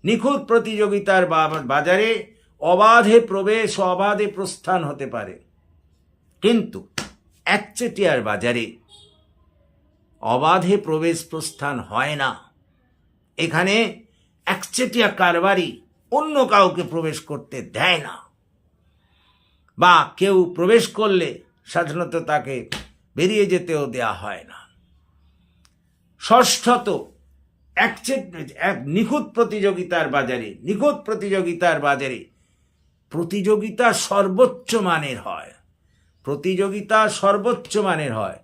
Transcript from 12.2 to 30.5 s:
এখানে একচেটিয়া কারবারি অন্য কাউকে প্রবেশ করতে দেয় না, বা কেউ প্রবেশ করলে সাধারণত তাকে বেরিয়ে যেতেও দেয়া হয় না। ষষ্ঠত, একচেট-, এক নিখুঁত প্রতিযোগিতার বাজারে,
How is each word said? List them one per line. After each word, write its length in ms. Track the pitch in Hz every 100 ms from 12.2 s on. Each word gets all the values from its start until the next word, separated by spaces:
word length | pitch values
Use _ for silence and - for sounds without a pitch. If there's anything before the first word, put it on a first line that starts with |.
| 131 - - _ _ _ _ _ _ _ _ -
এখানে 380 | 160 156 185 214 220 - _ _ _ _ -
একচেটিয়া 600 | 185 - - 254 240 214 -
কারবারি 500 | 180 170 190 185 156 - _ _ _
অন্য 240 | 262 311 294 247
কাউকে 300 | 208 185 156
প্রবেশ 340 | 139 165 160 147 -
করতে 280 | 139 - 131 90 -
দেয় 220 | 175 170 123
না, 80 | 87 - _ _ _ _ _ _ _ _ _ _ _ _ _ _ -
বা 180 | 175 170 139 -
কেউ 180 | 190 190 180 165
প্রবেশ 280 | 175 226 - -
করলে 300 | 214 185 156 - _ _ -
সাধারণত 480 | 170 165 160 175 165 156
তাকে 260 | 151 139 131 - - - _ _ -
বেরিয়ে 300 | 185 214 196
যেতেও 380 | 180 180 156 135
দেয়া 200 | 123 113
হয় 300 | 90 104 92 -
না। 80 | - - _ _ _ _ _ _ _ _ _ _ _ _ _ _ _
ষষ্ঠত, 680 | - 233 240 - 233 247 220 147 - _ _ _ _ _ _ -
একচেট-, 760 | 190 - - 180 180 170 135 -
এক 320 | 175 131 139
নিখুঁত 360 | 175 - 294
প্রতিযোগিতার 840 | - - 233 214 196 180 170 170 151
বাজারে, 460 | 143 123 120 107